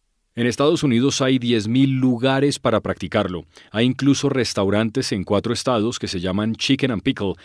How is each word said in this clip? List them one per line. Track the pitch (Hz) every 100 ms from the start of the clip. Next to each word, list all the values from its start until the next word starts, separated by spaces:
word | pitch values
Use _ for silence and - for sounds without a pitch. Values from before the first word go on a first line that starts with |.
| _ _ _ -
En | 120
Estados | 113 143 160
Unidos | 156 117 135 -
hay | 131 131
diez | 120 117 107
mil | 123 135
lugares | 131 127 120 127 135 143 127
para | 127 107
practicarlo. | 95 92 90 110 95 90 - - -
Hay | 104 123
incluso | 127 135 135 143
restaurantes | 131 120 - 98 104 113 110 131
en | 110
cuatro | 92 101 104
estados | 117 - 123 107 120
que | 101
se | 95
llaman | 92 95 107 110
Chicken | - 135 135
and | 110
Pickle | 135 131 101 85